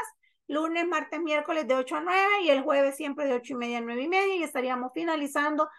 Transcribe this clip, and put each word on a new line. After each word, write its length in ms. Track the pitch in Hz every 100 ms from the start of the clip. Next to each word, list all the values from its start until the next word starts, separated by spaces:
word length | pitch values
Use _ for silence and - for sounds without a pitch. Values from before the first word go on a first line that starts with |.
| 453 - _ _ -
lunes, 400 | 294 320 339 339
martes, 320 | 320 294 311
miércoles 440 | 330 302 294 320 247
de 80 | 262
ocho 220 | 262 302
a 40 |
nueve 400 | 339 370 392 415
y 80 | 339
el 100 | 277
jueves 360 | 277 277 277 277
siempre 280 | 302 277 285
de 80 |
ocho 220 | 247 240 254
y 20 |
media 220 | 240 240
a 20 |
nueve 220 | 233 240
y 60 | 285
media 260 | 381 392 381
y 60 |
estaríamos 500 | 302 285 254 254 247
finalizando 800 | 320 339 320 285 294 302 302 311